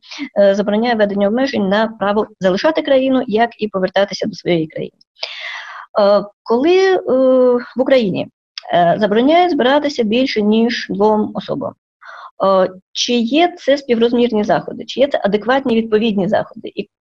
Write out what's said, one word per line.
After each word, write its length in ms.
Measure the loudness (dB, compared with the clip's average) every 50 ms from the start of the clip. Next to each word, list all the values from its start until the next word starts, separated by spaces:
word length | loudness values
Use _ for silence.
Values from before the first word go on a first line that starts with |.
| -10 -16 -14 -12 -12 -4 0 2
е, 140 | 4 4 4
забороняє 400 | 2 0 0 0 0 0 0 0
введення 340 | 0 0 0 0 0 0 0
обмежень 400 | 0 0 -2 -2 -2 -2 -2 0
на 180 | 0 0 0
право 400 | -2 -4 -4 -2 -2 0 -2 -2 -4 -6 _
залишати 420 | -2 0 0 2 0 0 0 0
країну, 420 | 0 2 2 2 2 2 0 0 0
як 240 | 0 0 0 0 -2 -2 -6
і 100 | -8 -6
повертатися 580 | -4 -4 -4 -2 0 0 0 0 -2 -6 -8
до 80 | -8 -8
своєї 320 | -6 -4 -2 -2 -2 -2
країни. 300 | -4 -8 -12 -12 -12 -14 _ _ _ _ _ -14 -14 -12 -14 -14 -14 -14 -14 -16 -16 -18 -20 -20 -6 -2 2
Е, 240 | 4 4 4 2 0 -2 -10 _
коли, 520 | _ -2 -2 0 2 2 4 4 4 2 2
е, 60 | 0 0 0 0 2 4 4 4 4 4 2 2 0 -2 -6 -4
в 40 | -4
Україні, 480 | 0 2 2 2 2 0 -2 -4 -6 -8 -12 _ _ _ _ -20 -8 -2 0
е, 220 | 2 2 2 2 2
забороняє 500 | 0 0 2 2 2 4 4 4 4 2
збиратися 540 | 2 0 2 2 2 2 0 -2 -2 -2
більше, 400 | -2 0 0 0 0 0 0 0
ніж 440 | 0 2 2 2 2 0 0 -4 -6 -8
двом 400 | -2 0 2 2 2 2 -2 -4 -6
особам, 380 | -10 -8 -6 -8 -6 -6 -8 -10 -14 _ _ _ _ -20 -20 -20 -20 -20 -20 -6 -2 0
е, 260 | 2 2 2 2 0 -2 -10 _ _
чи 200 | _ -6 -4 -2
є 420 | 0 0 0 0 2 2 0 0 -2 -4
це 200 | 0 0 0 0
співрозмірні 680 | 0 -2 0 2 2 2 2 2 0 2 0 -2 0
заходи, 400 | 0 0 -2 -2 -6 -12 -12 -14
чи 160 | -10 -2 0
є 80 | 0 0
це 120 | 0 -2 0
адекватні 520 | 0 -2 -2 0 0 0 0 0 0 0
відповідні 520 | 0 0 0 0 0 0 0 0 0 0 0
заходи? 440 | 0 -2 -4 -6 -12 -16 -16 -12 -10
І 140 | -12 -12 -12 _ _